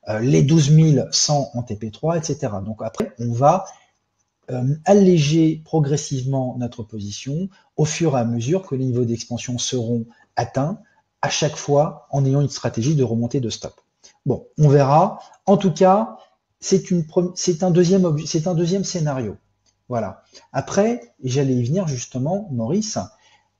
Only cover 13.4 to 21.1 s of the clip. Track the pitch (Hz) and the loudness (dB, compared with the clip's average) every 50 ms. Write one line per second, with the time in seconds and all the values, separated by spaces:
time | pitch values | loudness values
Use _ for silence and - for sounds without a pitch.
13.4 | 120 107 - - - - - _ _ _ _ _ _ - _ _ _ - 117 - | -4 -4 -6 -8 -12 -14 -14 _ _ _ _ _ _ -20 _ _ _ -4 -4 -4
14.4 | - - _ - 151 143 139 147 135 131 143 156 185 208 - - - - - _ | -4 -14 _ 4 4 6 6 6 6 6 4 4 4 2 -2 -10 -18 -20 -20 _
15.4 | _ - 202 196 196 190 151 - 190 185 190 208 233 - - - - _ _ _ | _ 2 2 4 4 0 2 4 6 6 6 4 2 -4 -10 -20 -20 _ _ _
16.4 | _ _ _ _ - - 196 185 196 - 180 175 160 - - 185 175 180 180 - | _ _ _ _ -2 0 0 0 2 0 -2 -2 -2 0 -2 -2 -2 -2 -6 -4
17.4 | - 185 175 156 185 185 160 175 180 165 196 190 185 170 151 147 165 - - 160 | -2 -2 -2 0 0 2 4 4 4 4 4 4 4 2 0 -2 -4 -4 -4 -2
18.4 | 156 - 165 160 175 165 190 202 185 - - 175 156 147 139 131 117 101 - - | -2 -2 -2 0 0 0 0 -2 -4 -4 -4 -4 -2 -2 -2 -4 -6 -6 -8 -12
19.4 | _ _ _ _ _ _ _ _ _ _ 123 117 107 92 95 - _ _ _ - | _ _ _ _ _ _ _ _ _ _ -6 -4 -4 -6 -10 -16 _ _ _ -20
20.4 | _ _ - 135 135 - - 196 208 233 240 247 - _ | _ _ -8 -8 -6 -2 0 0 0 0 -2 -4 -8 _